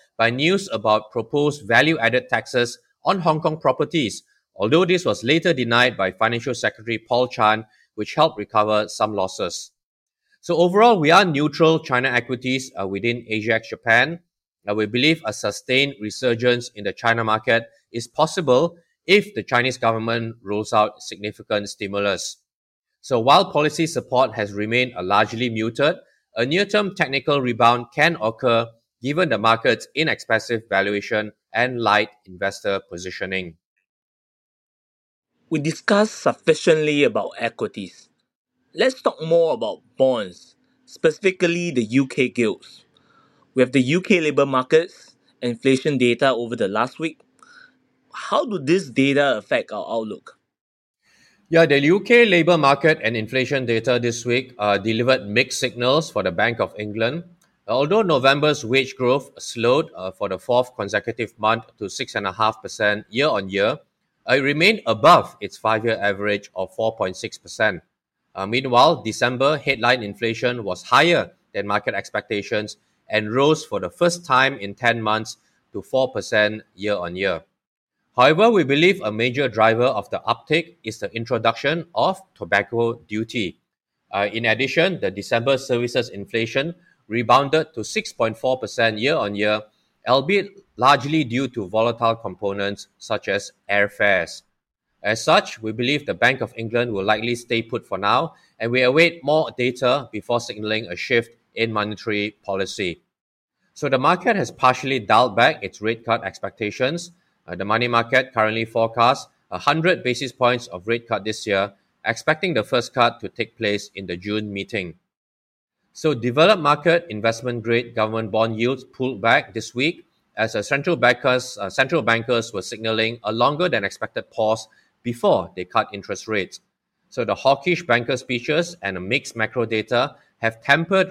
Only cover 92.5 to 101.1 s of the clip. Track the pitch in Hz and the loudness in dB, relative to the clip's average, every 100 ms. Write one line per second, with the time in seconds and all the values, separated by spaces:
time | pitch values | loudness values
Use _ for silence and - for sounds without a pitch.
92.5 | 101 101 101 - _ - 107 - 101 - | -4 -6 -6 -14 _ -6 -6 -2 -4 -4
93.5 | _ - 101 101 - 104 95 82 - _ | _ -4 0 0 0 2 2 0 -10 _
94.5 | _ _ _ _ _ 101 110 - 185 208 | _ _ _ _ _ -4 -4 2 2 2
95.5 | - 110 110 123 147 147 87 120 131 110 | -8 -8 -4 -2 -2 -4 0 0 0 -4
96.5 | - 113 117 120 104 98 107 117 120 - | -8 -6 -2 -2 -2 0 0 -2 -6 -4
97.5 | 117 113 120 - 95 101 120 160 - _ | -4 -4 -8 -8 -4 0 0 0 -8 _
98.5 | - 117 127 127 139 170 170 143 156 135 | -8 -4 0 2 4 2 2 0 0 0
99.5 | - 123 123 127 139 123 107 - 117 - | -2 -4 0 0 0 -2 -10 -4 -4 -4
100.5 | 107 107 110 110 90 - | -8 -4 -4 -4 -8 -2